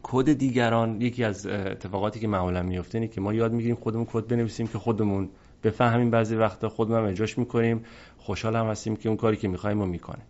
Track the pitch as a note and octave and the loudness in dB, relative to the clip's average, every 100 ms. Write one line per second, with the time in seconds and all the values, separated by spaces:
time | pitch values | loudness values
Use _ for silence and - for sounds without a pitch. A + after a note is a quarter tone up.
0 | - B2+ C#3 D3 C3+ B2 A#2+ A#2 A2+ G#2+ | -2 2 2 2 2 2 2 2 2 0
1 | B2 A#2+ A2+ F#2+ G2 G2+ G2 G2 F#2 G2 | -2 0 -2 -2 -4 -4 -4 -6 -6 -2
2 | G#2 G#2+ A2 G2 F2+ F2+ F2+ F#2 F2 A2+ | -2 -2 -2 0 0 0 -2 -4 -4 -4
3 | A2+ - G2 A2 A2+ A#2 A#2 A#2 A#2 A2+ | -4 -4 -2 0 0 0 0 -2 -2 -4
4 | A#2 A#2 A2 A#2+ A2+ - A2+ G#2+ A#2 G#2+ | -2 -4 0 0 0 -2 -6 -4 -2 0
5 | G#2+ G2 F#2 - - - A2 G#2+ A#2+ A#2 | 2 0 -4 -8 -20 -2 -2 4 4 4
6 | A#2+ A#2 A2 A2+ A2 G2+ A2 - A2 A2+ | 4 4 2 2 2 0 -4 0 2 2
7 | G#2+ F#2 A2 - A#2+ A#2 A#2 A2+ A2+ - | 2 0 -2 0 0 2 2 0 -4 -20
8 | - - - F#2 A2 A2+ A2 G#2+ A2 G#2+ | -20 -14 -6 -4 0 0 0 -2 -4 -2
9 | A2+ G#2+ A2+ G#2+ G#2 F2+ G#2 G#2 F#2+ F2 | 0 2 2 2 0 -2 -2 0 0 -4
10 | - - | -8 -14